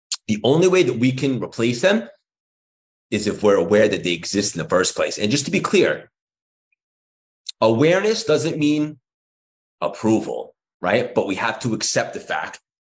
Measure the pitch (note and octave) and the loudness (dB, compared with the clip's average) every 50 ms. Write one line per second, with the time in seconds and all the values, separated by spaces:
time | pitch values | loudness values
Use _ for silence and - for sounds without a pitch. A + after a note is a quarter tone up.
0 | _ - - - _ - A2 G#2 - A#2+ C#3+ E3 F3+ F#3 F#3 F#3 E3+ B2+ A2 A2 | _ -12 -12 -10 _ -4 -4 0 2 2 4 4 4 4 4 4 2 2 0 0
1 | B2 C3 C3 C3 C#3+ C#3 C3 A2+ F2+ F2 - - A#2 B2 A#2+ - - F#3 G#3 A3+ | 0 0 0 0 -2 -2 -2 -4 -6 -8 -4 -2 0 0 0 2 2 2 2 2
2 | A3+ - - _ _ _ _ _ _ _ _ _ _ _ _ _ _ _ _ _ | -2 -6 -16 _ _ _ _ _ _ _ _ _ _ _ _ _ _ _ _ _
3 | _ - A2+ G#2 - G#2 - - - G#2 G2+ F#2+ E2+ F2+ G#2 G#2 G#2+ G#2 G2 F2 | _ -4 -4 -2 -2 -2 -2 2 4 4 4 4 4 4 4 4 4 4 2 0
4 | D#2+ F2 F2 E2 - - - G2+ G2+ - - E2 D#2 - F#2+ F#2 F#2 - - - | -2 -2 -4 -4 -4 -4 -2 -2 -2 -2 -4 -6 -4 0 0 2 2 0 0 -2
5 | - - - - G#2 G#2 B2+ C#3+ - - F3 F3+ E3 - - F#3+ C3+ D#2+ D2+ - | -4 -4 -4 -4 -2 -2 0 0 -2 -2 -2 -2 -2 0 2 2 2 2 0 -4
6 | - _ _ _ _ _ _ _ _ _ _ _ _ _ _ _ _ _ _ _ | -8 _ _ _ _ _ _ _ _ _ _ _ _ _ _ _ _ _ _ _
7 | _ _ _ _ _ _ _ _ _ - - - A2+ A2+ A#2 A2+ D3 D#3+ F3+ F#3+ | _ _ _ _ _ _ _ _ _ -14 -4 0 2 2 4 4 4 4 4 2
8 | G3+ G#3+ A3+ G#3+ - - D3+ C#3+ C3 E3 - D#3 D3 D3 D3+ D3+ D3+ D3+ - _ | 2 0 -2 -2 0 0 0 0 0 -2 -2 0 0 0 2 0 -2 -4 -6 _
9 | _ _ _ _ _ _ _ _ _ _ _ _ _ _ _ - - - - - | _ _ _ _ _ _ _ _ _ _ _ _ _ _ _ -8 -6 -6 -6 -2
10 | - G#2+ A2 G#2+ - - A#1+ A1+ - - _ _ _ _ _ - - F2+ G2+ B2 | 0 2 2 2 0 -4 -8 -8 -10 -12 _ _ _ _ _ -6 -2 0 0 0
11 | - - - - F#2+ G2 F#2+ F#2+ A2+ A2+ A2 - - A#2+ G#2+ - - - - C3 | 0 -2 -2 -2 -2 -2 -4 -4 -4 -4 -4 -4 -4 -4 -4 -4 -4 -2 -2 -2
12 | A2+ - - G2+ - - E2 D#2 D#2+ - - - _ _ _ _ _ | -2 -2 -6 -12 -10 -8 -8 -8 -8 -10 -14 -18 _ _ _ _ _